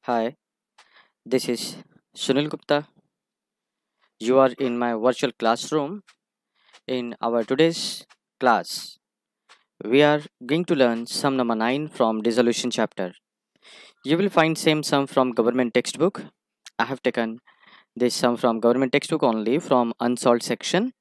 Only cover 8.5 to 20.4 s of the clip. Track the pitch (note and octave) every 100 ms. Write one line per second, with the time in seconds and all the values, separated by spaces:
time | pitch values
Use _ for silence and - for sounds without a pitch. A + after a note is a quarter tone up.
8.5 | G#2+ E2+ - - - _ _ _ _ _
9.5 | - _ _ G#2 C3 D3 D3 D3 _ B2
10.5 | D#3+ F3 D#3 B2 A#2 A#2 - C#3+ C3+ A#2+
11.5 | A2 A2+ C3+ D3+ - A2+ A2 A2 A2+ A#2+
12.5 | A2+ B2 A#2 A2 - F#2 - _ _ _
13.5 | _ - - - _ C3 E3 G3 - D#3+
14.5 | D#3 D#3+ D3+ D3 C#3 C#3 - B2+ A#2 A#2
15.5 | B2 A#2+ B2 - - E3+ - - _ _
16.5 | _ - - A2+ C3+ B2+ A#2+ A2+ A2+ _
17.5 | _ _ - _ - B2 - B2 A#2+ B2
18.5 | A2+ A#2 B2+ C3 C#3+ - D#3 C3 A2 G#2+
19.5 | C#3+ - C3 A#2+ - A#2+ B2 B2+ A#2+